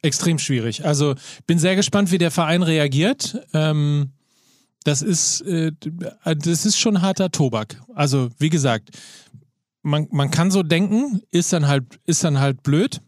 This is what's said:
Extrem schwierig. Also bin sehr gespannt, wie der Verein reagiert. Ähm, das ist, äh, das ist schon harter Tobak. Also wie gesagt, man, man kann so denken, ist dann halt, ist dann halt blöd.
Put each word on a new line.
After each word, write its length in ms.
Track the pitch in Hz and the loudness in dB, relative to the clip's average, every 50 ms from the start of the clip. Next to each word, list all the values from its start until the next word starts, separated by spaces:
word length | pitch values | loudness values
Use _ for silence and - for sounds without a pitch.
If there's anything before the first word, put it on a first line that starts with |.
| - | 0
Extrem 340 | 156 - - - 175 165 | -2 -2 0 0 0 0
schwierig. 480 | 147 - - 139 120 110 117 110 - - | 0 0 -2 -2 -2 -2 -4 -6 -4 -2
Also 300 | 160 151 139 147 147 135 139 - - - - - | -2 0 2 2 0 0 -4 -8 -20 -20 -12 -2
bin 100 | - 170 | 0 0
sehr 180 | 170 156 185 190 | 2 2 2 2
gespannt, 360 | 190 196 - - 202 202 175 | 2 0 2 2 0 2 2
wie 80 | 180 180 | 2 2
der 100 | 170 165 | 2 0
Verein 320 | - - - 151 165 175 | 2 0 0 2 2 2
reagiert. 800 | 185 165 160 156 147 143 131 143 165 214 277 - - - - 247 - _ - | 2 2 2 2 2 2 2 2 2 2 0 -2 -6 -8 -8 -10 -12 _ -2
Ähm, 580 | 156 156 156 151 151 147 147 147 147 143 135 - _ _ _ _ _ _ _ _ _ _ _ _ _ - | 0 0 2 2 0 0 2 0 0 -2 -4 -6 _ _ _ _ _ _ _ _ _ _ _ _ _ -2
das 180 | 156 147 131 | -2 -2 0
ist, 400 | 151 - 175 156 - - - - | 0 0 0 0 0 -2 -4 -4
äh, 300 | - - 180 165 160 160 156 _ - 151 165 175 175 - - _ _ | -4 -4 -2 -2 -2 -2 -4 _ -12 -12 -10 -10 -12 -12 -12 _ _
das 420 | 170 160 151 147 170 170 156 - | -4 -4 -2 0 0 0 0 0
ist 120 | 214 208 | 0 0
schon 240 | - - 233 208 185 | 2 2 2 2 2
harter 300 | 175 196 185 - 190 175 | 2 0 0 0 -2 -2
Tobak. 500 | - - 151 131 113 110 110 - - - - - 233 | 0 0 0 0 0 -2 -4 -6 -12 -20 -20 -16 -4
Also 340 | 143 147 139 135 139 127 120 117 | -2 0 2 2 0 0 -2 -2
wie 120 | _ 147 160 | _ 0 0
gesagt, 420 | 160 160 139 131 117 107 - - - - - - - - - _ - - _ _ _ _ _ _ _ _ | 0 2 2 2 0 0 -4 -12 -20 -20 -20 -20 -20 -20 -20 _ -20 -20 _ _ _ _ _ _ _ _
man, 260 | _ 151 147 151 151 - | _ -2 0 0 -2 -2
man 180 | - 143 139 135 | -2 -2 -2 0
kann 220 | 135 156 170 196 | 0 0 0 2
so 100 | 185 196 | 2 0
denken, 600 | 185 151 165 165 202 190 208 226 277 285 226 180 - _ | 0 2 2 0 2 2 0 0 0 -2 -4 -6 -6 _
ist 200 | - 170 175 - | -2 -2 0 0
dann 160 | 185 170 147 | 0 0 2
halt, 160 | 143 143 139 123 - - _ _ | 2 2 0 0 -4 -16 _ _
ist 180 | - 160 - - | -4 -2 0 0
dann 160 | 165 143 135 | 0 0 2
halt 220 | 139 139 135 131 | 0 0 -2 -2
blöd. 400 | _ 143 143 156 185 175 - - _ | _ 0 0 0 0 -2 -4 -10 _